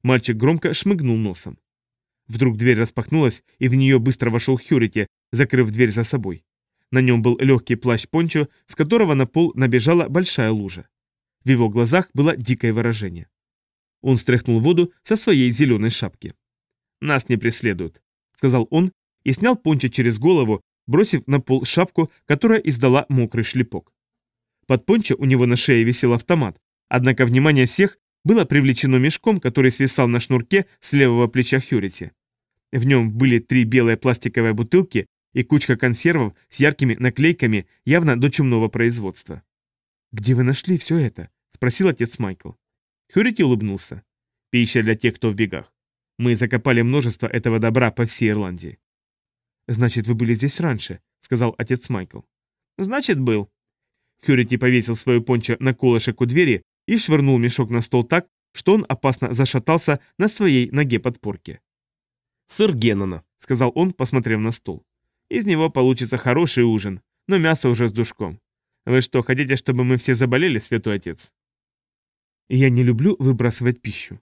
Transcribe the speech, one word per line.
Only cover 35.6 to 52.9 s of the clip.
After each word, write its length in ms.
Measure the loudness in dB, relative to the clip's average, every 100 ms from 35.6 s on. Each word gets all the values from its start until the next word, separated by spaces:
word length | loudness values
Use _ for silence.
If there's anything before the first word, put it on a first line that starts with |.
| 0 0
консервов 580 | 0 0 0 0 -4 _ _
с 100 | 0
яркими 360 | 0 2 -2
наклейками, 720 | 0 -2 0 0 2 0 -2 -4 _
явно 340 | 0 2 2 2
до 120 | 0
чумного 380 | 0 0 0 -2
производства. 760 | 0 -2 -2 -8 -12 -14 -16 _ _ _ _ _ _ _
«Где 220 | -6 0
вы 80 | 2
нашли 360 | 2 -2 -2 -4
все 200 | 0 -2
это?» 320 | -2 -6 -20 _ _
спросил 340 | _ -4 0 0
отец 300 | 0 -6 -4
Майкл. 340 | -8 -8 -16 -20 _ _ _ _ _
Хьюрити 300 | 0 0 0
улыбнулся. 600 | 0 0 -2 -8 -12 -18 _ _ _ _ _
«Пища 320 | -2 0 0
для 140 | 0 0
тех, 200 | -2 -2
кто 140 | -4
в 40 |
бегах. 380 | -2 -4 -6 -14 _ _ _ _ -4
Мы 160 | -2 0
закопали 460 | -2 -2 0 2
множество 440 | 2 0 -2 -4 -6
этого 320 | -2 -2 0
добра 320 | 0 2 0
по 140 | -2
всей 260 | -6 -2 -2
Ирландии». 480 | -2 -6 -10 -16 -18 _ _ _ _ _ _ _ _ -8
«Значит, 380 | -2 0 -2 -4
вы 80 |
были 180 | -2 0
здесь 280 | 0 -2 -2
раньше», 400 | -4 -4 -8 -16 _ _
сказал 340 | -6 -2 -2 -4
отец 320 | -6 -6 -4
Майкл. 320 | -8 -8 -18 _ _ _ _ _ -10
«Значит, 420 | -6